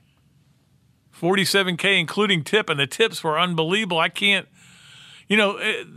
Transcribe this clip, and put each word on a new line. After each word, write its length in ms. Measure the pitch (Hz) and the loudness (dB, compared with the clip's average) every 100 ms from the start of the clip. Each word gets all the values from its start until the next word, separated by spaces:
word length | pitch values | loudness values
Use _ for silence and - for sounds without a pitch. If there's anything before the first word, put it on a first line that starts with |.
| _ _ _ _ _ _ _ _ _ _ _ | _ _ _ _ _ _ _ _ _ _ _
Forty-seven 680 | - 170 196 180 196 185 170 | -4 0 2 2 2 0 0
K, 220 | 190 190 | 2 2
including 460 | 160 - 208 180 | 0 0 0 0
tip, 240 | 139 214 - | 2 0 0
and 100 | 147 | -2
the 80 | 139 | -2
tips 380 | - 220 175 | 0 0 0
were 140 | 160 156 | -2 0
unbelievable. 600 | 180 165 160 202 208 165 | 0 0 0 0 0 0
I 120 | 175 | -2
can't 360 | - 202 190 - _ - - - - - - - | 0 0 0 -4 _ -20 -20 -20 -20 -20 -12 -2
you 60 | 208 | 2
know, 220 | 202 - | 2 0
it, 280 | 214 226 95 | -4 -6 -8